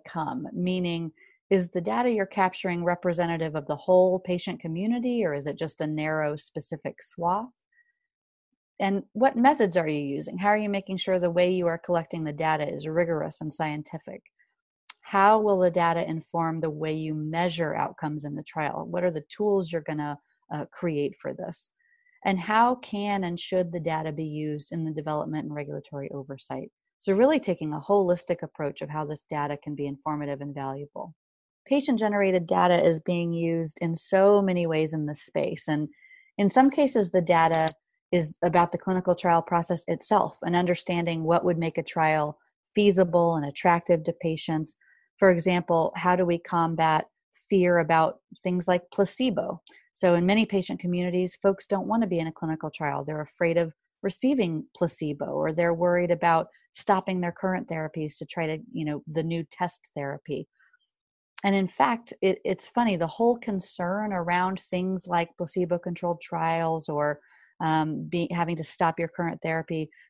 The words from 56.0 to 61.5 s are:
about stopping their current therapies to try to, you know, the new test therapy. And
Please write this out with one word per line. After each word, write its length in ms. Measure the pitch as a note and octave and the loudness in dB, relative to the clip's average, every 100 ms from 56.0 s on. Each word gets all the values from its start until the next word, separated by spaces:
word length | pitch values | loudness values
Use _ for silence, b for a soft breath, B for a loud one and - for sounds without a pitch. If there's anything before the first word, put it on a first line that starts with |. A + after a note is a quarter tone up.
| F3 | 2
about 380 | E3+ E3+ E3 D#3 b b | 2 4 2 0 b b
stopping 480 | - - F#3+ G3+ F#3 | -8 0 2 2 -2
their 100 | F3 | -4
current 380 | - F#3+ F#3 - | -2 -2 -2 -4
therapies 500 | E3 D#3 D#3+ D3+ - | -6 -6 -6 -8 -8
to 80 | E3 | -10
try 220 | - D#3+ | -6 -4
to, 100 | D#3 - | -4 -8
you 120 | E3 | -6
know, 180 | D3+ D3 - | -4 -6 -4
the 160 | D#3 | -4
new 220 | E3 E3+ D#3+ | -2 -4 -6
test 280 | - F3 - _ | -6 -6 -6 _
therapy. 540 | - C#3 D3 - C#3+ - b b b b _ _ _ _ - | -8 -8 -8 -8 -8 -8 b b b b _ _ _ _ -4
And 100 | G3+ | 0